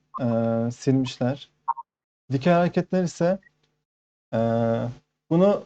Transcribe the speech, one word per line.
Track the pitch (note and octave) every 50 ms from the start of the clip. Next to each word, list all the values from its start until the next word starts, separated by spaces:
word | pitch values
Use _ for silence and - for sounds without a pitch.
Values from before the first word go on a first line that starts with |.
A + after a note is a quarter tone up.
| _ _ _ -
e, | C#3 A#2 A#2 A2+ A#2 A#2 A2+ A#2 A#2 A#2
silmişler. | A#2+ - - - C3 C3+ C3 B2+ - - B2+ B2 C3+ C#3+ - _ _ _ _ - - - - _ _ _ _ _ _ _ _ _
Dikey | B2+ C3+ B2 F3+ F3
hareketler | E3+ F3 F3 F3 - F3 - - F#3 F#3
ise, | E3 - - F3 E3+ F#3+ G3 - _ _ _ _ _ _ _ _ _ _ _ _ _ _ _ _ _ -
e, | A2+ A2+ A#2 A#2 A#2 A#2 A2+ A#2 A#2 A#2 A#2+ B2 - _ _ _ _ _ _
bunu | D#3 E3+ F#3 G3+ G#3 - -